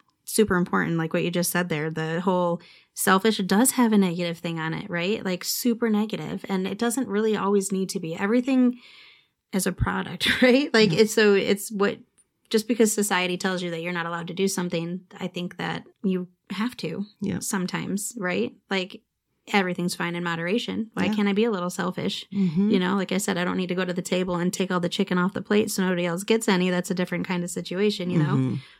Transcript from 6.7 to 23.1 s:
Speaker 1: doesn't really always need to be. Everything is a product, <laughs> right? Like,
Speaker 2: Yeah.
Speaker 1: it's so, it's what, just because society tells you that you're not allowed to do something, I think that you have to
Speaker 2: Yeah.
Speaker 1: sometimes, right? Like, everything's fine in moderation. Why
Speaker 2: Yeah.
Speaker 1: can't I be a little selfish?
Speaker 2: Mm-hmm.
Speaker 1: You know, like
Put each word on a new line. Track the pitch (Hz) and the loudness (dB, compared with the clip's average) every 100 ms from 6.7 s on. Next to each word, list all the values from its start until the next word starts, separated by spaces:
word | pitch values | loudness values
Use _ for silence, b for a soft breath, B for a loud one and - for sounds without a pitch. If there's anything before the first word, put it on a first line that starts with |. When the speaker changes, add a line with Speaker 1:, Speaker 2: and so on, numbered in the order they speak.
| 202 | -2
Speaker 1:
doesn't | 233 247 196 | -2 0 -2
really | 202 220 202 | 0 2 2
always | 190 202 196 | 2 2 2
need | 190 185 | -2 -2
to | 190 | -4
be. | 165 | -6
Everything | 170 202 247 254 262 247 247 B B B B B _ _ | -4 0 2 4 4 4 2 B B B B B _ _
is | 196 185 | -2 -2
a | |
product, | 180 - 185 180 175 - - | 0 -2 -2 -4 -4 -2 4
<laughs> | |
right? | 254 262 294 | 6 6 4
Like, | 226 214 | 4 4
Speaker 2:
Yeah. | 160 | 4
Speaker 1:
it's | 214 | 4
so, | 226 208 | 4 6
it's | 196 - 202 - | 4 2 -2 -4
what, | 202 202 - - _ _ _ - | -2 -2 -2 -12 _ _ _ -2
just | 220 214 | 0 2
because | 247 220 | 4 4
society | - 202 185 180 180 | 2 0 0 0 0
tells | 190 180 | -2 -2
you | 180 | -4
that | 165 | -6
you're | 175 | -4
not | 175 170 | -4 -4
allowed | 170 170 | -6 -6
to | |
do | 170 196 | -2 0
something, | 190 175 170 170 180 - - | 0 -2 -2 -4 -6 -10 -10
I | 185 | -10
think | 180 175 - | -8 -8 -6
that | 170 160 - _ | -6 -6 -10 _
you | 196 185 180 _ - | -2 -2 -4 _ -10
have | 196 247 - | -6 -6 -6
to | 175 170 202 _ | -8 -8 -10 _
Speaker 2:
Yeah. | 196 175 | -6 -4
Speaker 1:
sometimes, | - 196 180 165 - 196 - 233 | -4 -4 -4 -6 -4 -6 -6 -6
right? | 185 185 240 - - | -4 -2 -4 -8 -6
Like, | 190 185 - _ _ _ _ - | -4 -4 -10 _ _ _ _ -2
everything's | 202 185 180 175 - | 0 2 -2 -4 -4
fine | 170 175 | -6 -4
in | |
moderation. | 175 165 175 240 196 190 226 | -4 -4 -2 -2 -2 -6 -6
Why | 185 190 | -2 0
Speaker 2:
Yeah. | |
Speaker 1:
can't | 214 202 | 2 2
I | |
be | 202 233 | 2 2
a | |
little | 190 180 | 0 -4
selfish? | - 180 - 180 - - | -4 -4 -2 -4 -4 -4
Speaker 2:
Mm-hmm. | 196 185 156 208 | 0 2 2 2
Speaker 1:
You | 196 | 2
know, | 180 202 | 2 0
like | 180 | 0